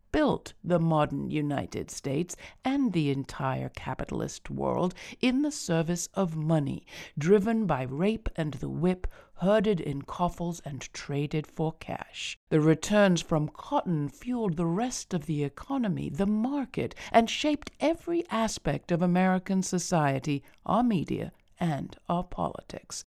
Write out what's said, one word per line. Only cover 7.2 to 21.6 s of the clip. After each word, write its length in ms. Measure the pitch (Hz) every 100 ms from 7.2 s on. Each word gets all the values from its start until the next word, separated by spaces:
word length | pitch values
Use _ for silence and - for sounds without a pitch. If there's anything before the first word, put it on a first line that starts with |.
| 156 208 208 226 202
by 180 | 135
rape 440 | 131 139 196 220 - -
and 200 | 151 131
the 120 | 139
whip, 400 | 135 175 180 - - - -
herded 440 | 180 214 208 185
in 220 | 147 139
coffles 580 | - - 175 - 175 170 151
and 160 | 135 -
traded 520 | - - 143 147 156 151
for 260 | - 160
cash. 640 | - - - - - - - -
The 100 | 156
returns 640 | 156 160 - 208 202 175
from 280 | - 156 151
cotton 600 | - - 285 190 160 143
fueled 480 | - 247 247 214 156
the 80 | 165
rest 480 | 175 247 - -
of 140 | 180 143
the 160 | 147
economy, 680 | 143 - - 269 220 139 139
the 160 | 143 202
market, 680 | 214 247 285 247 - 123 - -
and 180 | 233 226
shaped 400 | - 302 294 - -
every 480 | 285 330 - 339 339
aspect 600 | 220 220 - 165 143 -
of 120 | 170
American 580 | 180 175 185 185 - 190
society, 840 | 180 180 - 175 143 135 151 139 - - -
our 160 | 208
media, 500 | 247 190 - 117 - - _
and 360 | -